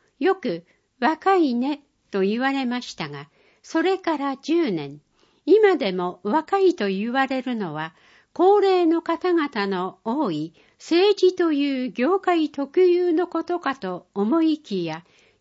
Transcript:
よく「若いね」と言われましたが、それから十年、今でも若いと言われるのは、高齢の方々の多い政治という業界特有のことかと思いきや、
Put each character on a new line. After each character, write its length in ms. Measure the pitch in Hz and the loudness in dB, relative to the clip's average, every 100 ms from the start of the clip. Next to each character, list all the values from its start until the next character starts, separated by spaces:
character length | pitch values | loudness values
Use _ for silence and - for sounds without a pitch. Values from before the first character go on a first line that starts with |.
| _ _ | _ _
よ 160 | 294 381 | -2 0
く 300 | 247 170 - _ _ _ | -4 -8 -10 _ _ _
「若 360 | 254 311 381 392 | -2 0 2 2
い 180 | 302 | 2
ね」 300 | 240 262 285 _ _ _ | 0 -2 -6 _ _ _
と 100 | 202 | -2
言 180 | 190 220 | -2 -2
わ 120 | 269 | -2
れ 140 | 269 254 | -2 -4
ま 160 | 247 | -6
し 140 | - - | -8 -10
た 140 | 160 | -10
が、 200 | 147 147 _ _ _ | -10 -16 _ _ _
そ 200 | - 320 | -6 -2
れ 160 | 330 381 | 0 -2
か 200 | 359 302 | -2 -4
ら 200 | 277 269 | -4 -6
十 340 | - 330 311 | -2 0 0
年、 300 | 170 143 143 _ _ _ _ - | -2 -6 -14 _ _ _ _ 2
今 300 | 403 415 330 | 4 6 2
で 160 | 214 | 0
も 300 | 185 180 180 | -2 -4 -6
若 360 | 208 294 - 392 | -2 -2 0 2
い 140 | 381 | 2
と 140 | 349 202 | 2 -2
言 240 | 190 220 | -2 -2
わ 160 | 254 262 | -2 -2
れ 140 | 262 | -2
る 140 | 254 233 | -4 -4
の 180 | 190 | -4
は、 200 | 151 160 - _ _ _ | -6 -8 -12 _ _ _
高 280 | - 359 415 | 2 4 4
齢 260 | 392 370 339 | 4 2 2
の 140 | 330 | 2
方 320 | 330 330 370 | -2 -4 0
々 340 | 339 285 220 202 | 0 0 -2 -2
の 320 | 185 185 - - | -2 -4 -6 -6
多 260 | 262 262 | -2 -2
い 220 | 151 160 - _ _ | -4 -8 -12 _ _
政 340 | - 330 403 403 | -2 2 4 4
治 200 | 370 370 | 2 2
と 160 | 339 | 0
い 360 | 285 285 269 254 | 0 -2 -2 -4
う 40 | |
業 280 | 185 254 381 | -2 0 0
界 300 | 370 349 302 | 0 0 0
特 320 | - 277 - | -4 -4 2
有 300 | 370 349 359 | 4 4 2
の 160 | 320 349 | 0 -2
こ 160 | 330 | -4
と 160 | 320 349 | -4 -6
か 160 | 311 269 | -4 -6
と 320 | 190 180 - | -8 -10 -8
思 280 | - 208 330 | -4 0 2
い 180 | 320 302 | 2 0
き 260 | - 196 165 | -4 -6 -4
や、 180 | 160 - _ _ _ | -8 -14 _ _ _